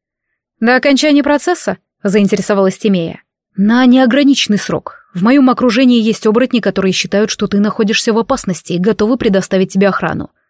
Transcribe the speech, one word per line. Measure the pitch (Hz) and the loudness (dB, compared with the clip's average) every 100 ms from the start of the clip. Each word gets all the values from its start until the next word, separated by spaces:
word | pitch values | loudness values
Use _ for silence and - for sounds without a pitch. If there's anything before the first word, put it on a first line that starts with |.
| _ _ _ _ _ - | _ _ _ _ _ -4
"До | 226 254 | 0 2
окончания | 285 269 302 285 | 2 0 2 2
процесса?" | 285 294 359 349 - 185 _ _ | 2 -2 -2 -4 -6 -8 _ _
заинтересовалась | 202 208 196 196 - 196 190 190 | -2 0 2 0 -2 0 0 0
Тимея. | 214 185 165 - _ _ _ - | 0 0 -4 -10 _ _ _ -2
"На | 208 247 254 | 2 4 4
неограниченный | 254 262 269 277 262 - 208 | 4 4 2 2 2 0 -2
срок. | - 156 - - _ | -2 -6 -8 -20 _
В | 175 | -2
моём | 214 285 254 | 2 4 2
окружении | 247 247 220 254 240 | 2 0 2 2 2
есть | 220 202 214 | 0 0 0
оборотни, | 220 254 240 | 0 0 0
которые | 196 190 190 | -2 -2 -2
считают, | 180 - 196 214 | -2 -2 -2 -2
что | - 208 | -4 -2
ты | 202 | 0
находишься | 208 - 208 220 240 | -2 -2 -2 -2 -2
в | 220 | -2
опасности | 226 262 - 175 - | -2 -4 -4 -6 -6
и | 175 | -2
готовы | 202 214 214 254 | -2 0 0 0
предоставить | 247 190 - 190 190 | 0 -2 0 -2 0
тебе | 190 196 | 0 0
охрану, | 185 180 151 - _ | 0 -4 -8 -10 _